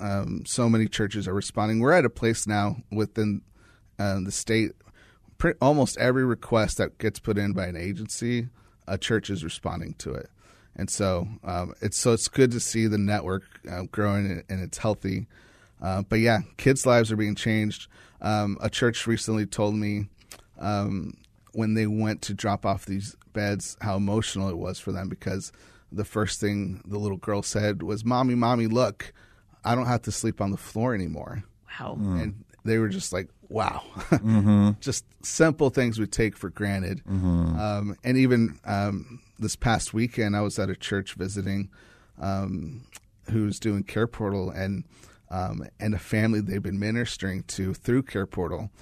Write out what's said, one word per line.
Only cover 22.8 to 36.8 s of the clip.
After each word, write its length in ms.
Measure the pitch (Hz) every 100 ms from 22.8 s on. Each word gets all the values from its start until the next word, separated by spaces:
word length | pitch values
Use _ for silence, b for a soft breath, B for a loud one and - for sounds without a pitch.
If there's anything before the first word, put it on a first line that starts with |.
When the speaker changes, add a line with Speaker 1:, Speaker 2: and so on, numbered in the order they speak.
Speaker 1:
these 320 | - 98 98 - -
beds, 460 | 104 104 104 - -
how 160 | 107 98
emotional 520 | 101 107 110 98 98
it 80 | 87
was 200 | 92 92
for 140 | -
them 160 | 98 95
because 440 | - - 98 - b b b b
the 140 | -
first 340 | 104 110 104 -
thing 440 | 104 101 95 92
the 140 | - 104
little 180 | 104 95
girl 260 | - 101
said 400 | - 107 107 98
was, 220 | 85 104
"Mommy, 300 | 110 123 127
Mommy, 320 | 123 117 123 113
look, 480 | 113 123 107 - - b b b b
I 100 | -
don't 120 | 120 123
have 160 | 120
to 100 | -
sleep 300 | - 113 104
on 80 | 98
the 80 | 98
floor 360 | - 107 120
anymore." 500 | 113 87 78 69 - 98 _ _ -
Speaker 2:
Wow. 160 | - -
Speaker 3:
Mm. 240 | 101 90
Speaker 1:
And 220 | 80 101 - _ -
they 100 | 113
were 120 | 110
just 200 | 95 -
like, 200 | 90 95 _ -
"Wow." 360 | 110 101 - -
<laughs> 60 | - -
Speaker 3:
Mm-hmm. 640 | 139 107 110 104 104 101 104
Speaker 1:
Just 260 | - - - _
simple 480 | - - 160 147 143
things 280 | 120 123 110
we 80 | 104
take 300 | - 113 -
for 140 | 95
granted. 480 | - 104 98